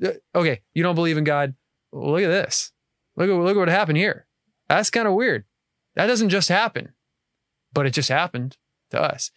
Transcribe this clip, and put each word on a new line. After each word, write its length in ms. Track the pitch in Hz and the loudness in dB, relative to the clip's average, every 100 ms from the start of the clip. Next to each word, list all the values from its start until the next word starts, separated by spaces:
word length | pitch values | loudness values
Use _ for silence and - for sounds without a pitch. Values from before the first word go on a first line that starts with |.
Uh, 80 | 185 - _ 175 | -6 -6 _ 0
okay, 260 | 160 117 _ | 0 -2 _
you 100 | 160 | -2
don't 100 | 175 165 | 0 0
believe 220 | 165 156 | 0 0
in 60 | |
God. 320 | 151 147 139 131 _ _ _ | 0 0 -2 -6 _ _ _
Look 300 | 143 143 165 | -8 -2 0
at 60 | 180 | 2
this. 440 | 185 - - - _ _ _ _ - | 0 -2 -6 -8 _ _ _ _ -2
Look 120 | 185 | 0
at, 40 | |
look 220 | 180 180 202 | 2 2 2
at 40 | |
what 100 | 170 | 2
happened 280 | 190 170 151 | 2 2 0
here. 300 | 202 - _ _ _ _ - | 0 -4 _ _ _ _ 0
That's 240 | 170 214 | 2 2
kinda 200 | 233 214 | 0 2
weird. 340 | 196 247 113 - _ _ _ _ - | 0 0 -2 -6 _ _ _ _ -2
That 100 | 208 | 0
doesn't 240 | 233 208 | 2 2
just 180 | 190 170 | 0 0
happen, 440 | 190 226 127 - _ _ _ _ _ _ _ _ | 0 0 -4 -10 _ _ _ _ _ _ _ _
but 140 | 147 139 | -2 0
it 40 | |
just 180 | 151 135 | -2 0
happened 480 | 143 175 123 131 - _ _ - | 0 -2 -6 -8 -12 _ _ -6
to 100 | - | -2
us." 300 | 147 - - | -2 -4 -10